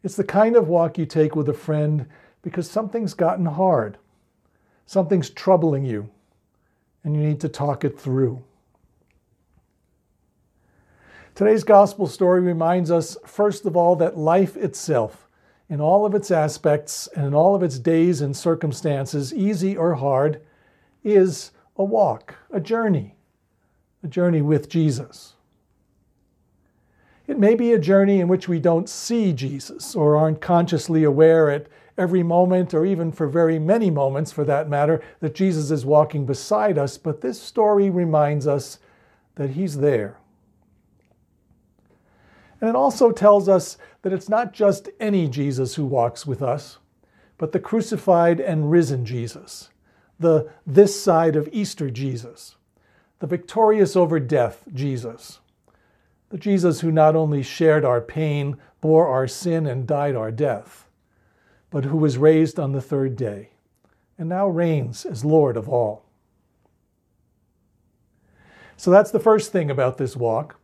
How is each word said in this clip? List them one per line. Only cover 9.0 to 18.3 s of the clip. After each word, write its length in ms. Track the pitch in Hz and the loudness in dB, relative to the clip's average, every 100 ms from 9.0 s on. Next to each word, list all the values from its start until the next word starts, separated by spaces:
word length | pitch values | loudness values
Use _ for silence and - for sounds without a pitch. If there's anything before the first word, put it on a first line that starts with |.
| _ _ _ _ _ _ _ _ _ _ _ _ _ _ _ _ _ _ _ _ _ - _ | _ _ _ _ _ _ _ _ _ _ _ _ _ _ _ _ _ _ _ _ _ -20 _
Today's 300 | - 208 220 | -2 2 2
gospel 420 | - 202 202 202 175 | 6 6 6 0 -8
story 340 | - 180 180 | 0 2 2
reminds 500 | 180 165 165 180 165 | 0 0 0 0 0
us, 280 | 170 160 - - | 0 -2 -12 -16
first 400 | - 208 202 196 | -2 -2 0 -2
of 100 | 165 | 2
all, 180 | 170 175 | 2 2
that 200 | 170 170 | 0 0
life 400 | 156 180 190 - | 0 2 0 -2
itself, 720 | 202 - - 135 107 - _ _ _ _ _ | -8 -6 -2 -2 -2 -8 _ _ _ _ _
in 140 | 147 | -4
all 240 | 151 190 208 | 2 2 2
of 80 | |
its 160 | 202 202 | -2 0
aspects 760 | 170 151 - 160 147 151 - - | 0 0 0 0 0 -2 -14 -12
and 180 | - 139 | -6 -2
in 80 | |
all 200 | 147 175 | 2 4
of 80 | 196 | 2
its 160 | 180 131 | -2 -2
days 440 | 120 165 170 156 | 0 2 2 0
and 120 | 139 | -4